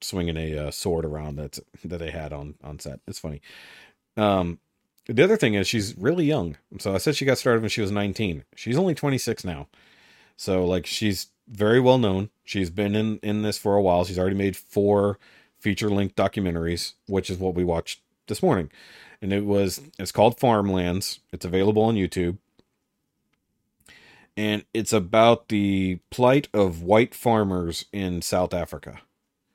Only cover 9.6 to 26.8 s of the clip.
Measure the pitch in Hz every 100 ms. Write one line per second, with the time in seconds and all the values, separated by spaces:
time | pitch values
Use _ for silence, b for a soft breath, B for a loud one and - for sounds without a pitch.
9.6 | 71 b b b b b b b - 92
10.6 | 90 90 - - 107 92 - _ - 104
11.6 | 104 123 127 131 110 95 104 _ - 101
12.6 | 90 90 101 107 110 107 107 107 107 -
13.6 | 104 101 95 87 90 90 92 98 98 92
14.6 | - 104 101 104 101 98 b b b b
15.6 | 107 95 107 101 98 - 98 - 92 85
16.6 | 85 85 - - - 98 90 92 92 87
17.6 | 90 85 - - _ _ - 104 185 107
18.6 | 76 B B B B B 95 98 101 101
19.6 | 98 87 71 - 92 - 110 120 127 110
20.6 | 101 95 90 92 - - _ 85 87 92
21.6 | 98 107 110 110 92 - 87 95 _ _
22.6 | _ _ _ _ _ _ _ _ _ _
23.6 | _ _ _ B B B B - 107 104
24.6 | - 113 104 110 90 110 117 117 - 104
25.6 | 101 95 92 90 - - 123 139 143 107
26.6 | 98 82